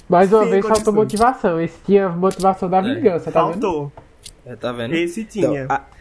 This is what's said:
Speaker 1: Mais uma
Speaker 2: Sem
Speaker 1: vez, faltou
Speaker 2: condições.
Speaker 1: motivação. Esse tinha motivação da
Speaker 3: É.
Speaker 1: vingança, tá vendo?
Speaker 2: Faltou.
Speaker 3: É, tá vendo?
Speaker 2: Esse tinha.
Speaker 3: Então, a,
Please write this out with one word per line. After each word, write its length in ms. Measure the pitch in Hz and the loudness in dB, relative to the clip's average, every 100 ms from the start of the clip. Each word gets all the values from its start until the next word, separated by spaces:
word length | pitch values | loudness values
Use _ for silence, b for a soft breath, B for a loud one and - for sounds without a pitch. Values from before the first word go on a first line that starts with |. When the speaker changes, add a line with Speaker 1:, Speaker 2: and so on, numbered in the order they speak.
| - | 0
Speaker 1:
Mais 240 | 175 190 | 4 4
uma 100 | 220 | 4
Speaker 2:
Sem 80 | 196 | 4
Speaker 1:
vez, 100 | 196 214 | 2 2
faltou 280 | 220 220 | 0 2
Speaker 2:
condições. 20 | 208 | 0
Speaker 1:
motivação. 680 | 220 202 240 - 202 165 | 0 2 0 2 -2 -2
Esse 160 | 165 - - | -4 -6 2
tinha 240 | 202 190 | 2 2
motivação 600 | 170 185 - 190 190 185 | 0 -2 0 0 0 0
da 80 | 185 | 0
Speaker 3:
É. 140 | 208 | 0
Speaker 1:
vingança, 380 | 339 240 165 160 | 0 0 0 -2
tá 100 | 165 160 | 0 0
vendo? 60 | |
Speaker 2:
Faltou. 380 | 185 208 156 143 - - _ - - 123 | -2 -4 -4 -6 -12 -20 _ -20 -20 -18
Speaker 3:
É, 100 | 117 | -10
tá 160 | 120 | -10
vendo? 220 | 120 117 | -8 -6
Speaker 2:
Esse 300 | 165 170 220 | -4 -4 -6
tinha. 400 | 220 208 165 143 | -10 -2 -2 -2
Speaker 3:
Então, 120 | 135 139 | -4 -6
a, 100 | - b | -6 b